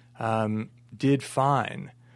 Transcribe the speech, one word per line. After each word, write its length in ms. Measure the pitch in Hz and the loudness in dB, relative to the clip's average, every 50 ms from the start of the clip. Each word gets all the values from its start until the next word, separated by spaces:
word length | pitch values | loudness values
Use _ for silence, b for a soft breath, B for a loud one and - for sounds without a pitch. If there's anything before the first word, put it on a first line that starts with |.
| b b b - | b b b -6
um, 500 | 117 110 110 110 110 107 107 110 110 - - - - - - | -2 0 0 0 0 0 -2 -4 -6 -8 -12 -20 -20 -20 -8
did 280 | - - 135 139 131 - | 0 2 4 4 2 0
fine, 680 | - - 135 131 143 143 127 104 - - - - - - b b b b | -2 0 0 2 2 2 2 0 -2 -6 -10 -12 -14 -16 b b b b